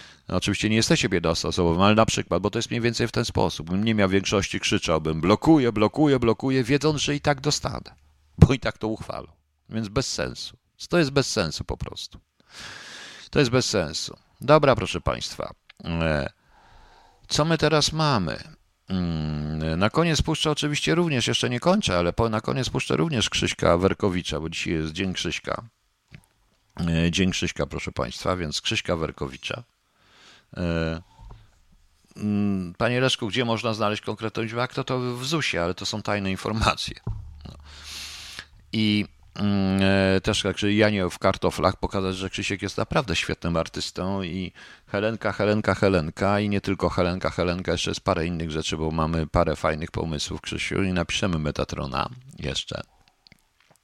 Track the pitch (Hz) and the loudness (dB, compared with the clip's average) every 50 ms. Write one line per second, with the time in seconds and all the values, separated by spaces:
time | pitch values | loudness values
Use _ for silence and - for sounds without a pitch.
0 | - - - - _ - 90 90 - - 101 - - 107 110 113 110 - 170 - | -20 -20 -20 -20 _ -4 -2 -2 0 0 0 0 2 2 2 4 4 4 2 2
1 | - 107 95 87 85 82 85 - - 82 82 92 87 85 82 87 98 104 107 110 | 2 2 2 2 2 2 0 0 0 -2 2 2 4 4 4 6 6 6 6 6
2 | 110 - - - 113 - 87 90 92 104 - 117 113 - 120 120 113 120 117 - | 4 4 2 -2 -2 0 0 0 0 0 -2 -2 -4 -2 -2 0 0 0 0 0
3 | 120 110 - 117 117 - - 113 104 85 - - 78 80 90 98 107 113 110 107 | -2 0 0 0 -2 0 2 2 2 2 0 -2 -6 -4 -2 0 2 2 4 4
4 | 101 92 95 98 90 - 107 98 90 - - 101 - - 120 98 - - 80 80 | 4 4 4 2 2 2 2 2 2 0 -4 -4 -2 0 0 0 2 2 0 2
5 | 78 80 80 80 78 90 107 - - 151 160 151 127 117 107 104 107 107 - - | 2 0 -2 2 4 4 4 4 6 6 6 6 6 4 2 4 2 2 4 4
6 | 156 147 135 131 120 113 110 - - 135 131 131 123 104 139 143 147 156 151 143 | 4 4 4 4 4 2 2 2 0 0 0 2 2 2 2 2 2 2 0 0
7 | - - 143 143 - 151 143 131 131 151 143 - - 127 120 120 - - - - | -2 -2 -2 -2 0 0 0 0 0 -2 -2 -2 -2 -4 -6 -8 -10 -12 -18 -20
8 | _ _ _ _ _ _ _ - - 123 135 123 - 113 - - - 110 110 - | _ _ _ _ _ _ _ 6 8 8 6 4 0 -4 -4 -2 -4 -4 -4 -4
9 | - - - - - - - _ _ _ _ _ _ - - 110 113 98 104 135 | -8 -10 -10 -10 -12 -14 -18 _ _ _ _ _ _ -10 -6 -6 -4 -2 -2 -2
10 | 127 - - - - 64 - - - - - - _ _ _ - - - - 175 | -2 -2 -2 -4 -4 -4 -6 -8 -12 -14 -16 -20 _ _ _ -18 -8 0 2 2
11 | 160 135 139 143 127 - - 113 90 78 - - - - 65 - - - - - | 2 4 2 0 0 0 0 -2 -2 -2 -2 -6 -6 -6 -6 -6 -6 -8 -10 -12
12 | - - - - _ _ _ _ _ _ - - - - - - - - - - | -14 -14 -16 -20 _ _ _ _ _ _ -20 -18 -16 -16 -16 -16 -16 -16 -16 -16
13 | - - - - - - - 147 143 117 120 131 117 - - 101 82 73 78 - | -16 -18 -18 -18 -10 -2 2 2 4 4 4 2 2 2 2 0 0 0 -2 -6
14 | - - - - _ _ _ - - 123 151 156 147 139 120 113 92 - - 85 | -8 -8 -10 -14 _ _ _ -4 4 6 6 6 8 6 4 4 2 -4 -4 -4
15 | - 71 62 60 - - - - - - - _ _ _ - - - 82 82 82 | -2 -2 -2 -2 -4 -10 -8 -8 -10 -10 -10 _ _ _ -20 -14 -8 -4 -2 0
16 | 82 80 78 71 67 - - _ _ _ _ _ - - - - - - - - | 2 2 2 0 -2 -4 -8 _ _ _ _ _ -20 -20 -20 -20 -20 -20 -20 -20
17 | _ _ _ _ _ - - - 147 165 165 147 156 151 156 151 143 - - 160 | _ _ _ _ _ -4 0 0 2 2 2 2 2 4 4 4 2 2 0 0
18 | 160 147 135 107 87 73 55 - - - - - _ _ _ _ _ - 92 92 | 2 2 2 2 0 0 -4 -6 -10 -16 -20 -20 _ _ _ _ _ -4 -2 0
19 | 90 87 82 78 78 78 76 76 76 76 78 78 80 80 80 85 98 110 - 156 | 0 0 0 0 -2 -2 -2 -4 -4 -4 -4 -2 -2 -2 0 2 2 2 2 2
20 | 170 170 156 143 - - 156 - - 156 147 - - 147 147 143 - 151 160 170 | 2 2 2 0 0 0 0 0 0 0 0 0 0 -2 -2 -2 0 0 2 2
21 | 175 165 143 120 - 131 113 - - 120 123 120 - 175 185 220 - - 92 87 | 2 2 2 0 0 0 0 0 0 -2 -2 0 2 2 2 2 2 2 2 2
22 | 87 87 85 - 117 113 110 110 - - 127 135 120 - - - - - - - | 2 2 2 2 0 0 0 -2 -2 -2 -2 -2 -2 -2 -2 -4 -2 0 0 0
23 | 160 165 151 110 98 - - - 101 98 - - - 85 85 87 92 95 90 - | 0 0 0 0 0 0 0 0 -2 -2 0 2 4 4 4 6 4 2 2 2
24 | - 101 90 90 82 - 78 76 80 82 82 - - 90 87 80 78 80 80 90 | 0 0 0 0 -4 -4 -6 -6 -6 -6 -6 -6 -4 -2 -2 -2 -2 -4 -4 -4
25 | 98 95 85 - - 85 - - - - - - 117 117 _ _ _ _ _ _ | -4 -4 -4 -4 -4 -4 -6 -6 -6 -6 -8 -8 -8 -14 _ _ _ _ _ _
26 | _ _ - - - _ _ _ _ _ _ _ _ _ - - 85 85 82 82 | _ _ -20 -20 -20 _ _ _ _ _ _ _ _ _ -8 -4 -2 0 2 2
27 | 85 85 82 95 92 92 85 - 90 82 - - 71 71 76 71 - - - - | 2 2 2 2 2 2 0 0 -2 -4 -2 -4 -4 -4 -4 -8 -8 -8 -4 -4
28 | 64 60 - - - 82 92 90 87 76 71 - - - 110 101 - - 90 82 | -4 -4 -6 -6 -2 -2 -2 -2 -2 -4 -6 -4 -4 -2 -4 -2 -2 -2 -2 -2
29 | 80 76 71 - 73 69 65 67 - - - - 120 _ _ _ _ _ _ _ | -2 -4 -6 -6 -8 -8 -8 -10 -10 -8 -8 -10 -12 _ _ _ _ _ _ _
30 | _ _ _ - - - - - _ _ - - 87 87 85 82 82 80 82 82 | _ _ _ -20 -20 -20 -20 -20 _ _ -8 -4 -4 -2 0 0 -2 -2 -4 -6
31 | 90 _ _ - - - - - - - _ _ _ _ _ _ _ _ _ _ | -10 _ _ -20 -20 -20 -20 -20 -20 -20 _ _ _ _ _ _ _ _ _ _
32 | _ _ - - - 104 104 101 104 101 98 95 92 85 85 - 117 117 123 127 | _ _ -12 -6 -2 0 0 2 2 2 0 -2 -2 -4 -4 -2 0 0 2 2
33 | 131 131 - - 123 104 92 123 127 117 113 107 113 117 107 104 113 104 107 101 | 2 2 0 0 -2 -2 -2 0 0 0 0 0 0 -2 -2 0 0 0 -2 -2
34 | - - 107 - 110 110 - 117 113 110 113 120 123 123 - 139 131 - 131 127 | -4 -6 -6 -4 -6 -6 -4 -4 -4 -4 -2 -4 -4 -4 -4 -6 -4 -2 -2 -2
35 | 127 123 120 123 127 139 165 156 - - - 87 85 87 92 - 101 - - 104 | -2 -4 -4 -6 -4 -2 -2 -2 0 0 0 0 0 0 -2 -4 -4 -6 -6 -6
36 | - - 104 104 98 95 95 - - 107 107 113 104 - - - - - - - | -4 -2 -2 -2 0 -2 -2 -2 -4 -4 -2 0 2 2 0 0 -4 -8 -10 -8
37 | - - - - - - - - - - - - - - - - - - - - | -8 -8 -8 -8 -8 -14 -16 -16 -16 -16 -18 -18 -20 -20 -20 -18 -16 -14 -14 -12
38 | - - - - - - - - - - - - - - - 110 110 107 104 104 | -12 -12 -14 -16 -16 -16 -16 -16 -18 -18 -20 -20 -14 -6 -2 0 2 4 4 2
39 | 101 - - - - - - - 104 101 101 98 98 95 95 98 98 95 98 98 | 0 -2 -6 -20 -20 -14 -8 -2 0 2 2 2 2 2 4 4 4 4 4 4
40 | 95 95 95 95 - 110 104 - - 98 92 - 107 101 104 104 107 107 104 101 | 4 4 4 2 2 2 0 0 0 -2 -2 0 0 2 4 6 4 4 4 2
41 | 92 87 - - - 95 95 - - 87 - - 78 90 98 - - - - 98 | 0 -2 -2 0 0 0 2 2 0 0 2 4 2 2 2 2 -2 -4 -2 -2
42 | 95 95 95 92 95 92 - - 101 - 98 95 101 95 - - 104 - - 156 | -2 -2 -2 -4 -6 -6 -4 -4 -4 -4 -4 -4 -4 -6 -4 -4 -4 0 0 -2
43 | 135 101 82 - - - 78 - - 85 85 82 82 - - 90 - - - - | 0 0 -2 -2 -2 -2 -4 -4 -2 -2 0 0 -2 -2 -4 -8 -8 -8 -6 -6
44 | 90 95 98 98 95 85 82 95 92 85 - - - - - - _ - - 101 | -4 -4 -4 -4 -4 -4 -6 -6 -6 -8 -10 -14 -20 -20 -20 -20 _ -6 -4 -2
45 | 104 110 117 104 - 104 95 - 104 104 104 107 - - 95 - 107 98 95 87 | 0 0 -2 -2 -2 -4 -2 0 2 2 2 2 2 2 2 4 4 4 4 4
46 | 76 80 - - 101 98 101 101 107 104 101 98 - - 98 - - 85 - - | 2 0 -4 -2 0 2 2 2 2 0 0 -2 0 -2 -2 0 0 0 2 2
47 | 90 87 87 92 - 78 - - 87 87 87 92 90 - 87 87 - 90 87 - | 0 0 0 0 -2 -4 -2 0 0 0 0 -2 -2 -2 -2 -2 -2 -4 -4 -4
48 | - 98 92 85 82 85 87 80 85 80 76 80 80 - 80 78 80 80 80 82 | 0 0 0 0 0 -2 -2 -2 -4 -4 -4 -4 -4 -4 -4 -2 -2 -2 0 0
49 | 80 80 82 80 80 76 - 87 85 80 76 - - 82 78 76 80 76 - - | 0 0 0 -2 -2 0 2 2 2 2 0 -2 0 -2 -2 -2 -4 -6 -6 -4
50 | 80 82 78 71 - - 82 80 - - - 82 - - - 90 98 95 92 90 | -4 -4 -4 -6 -6 -6 -8 -8 -8 -8 -8 -6 -6 -4 -2 -2 0 0 0 -2
51 | 82 - - - - 98 85 78 76 73 71 - 67 - - 76 73 67 64 67 | -2 -2 -2 -2 -2 0 -2 0 -2 -2 -2 -2 -4 -4 -4 -8 -8 -6 -4 -4
52 | - - - - - - - - - 67 67 - - - - - - - _ _ | -4 -4 -6 -14 -20 -20 -14 -10 -8 -6 -6 -6 -6 -8 -8 -10 -12 -14 _ _
53 | _ _ _ _ _ - - _ _ _ _ _ _ _ _ _ | _ _ _ _ _ -20 -20 _ _ _ _ _ _ _ _ _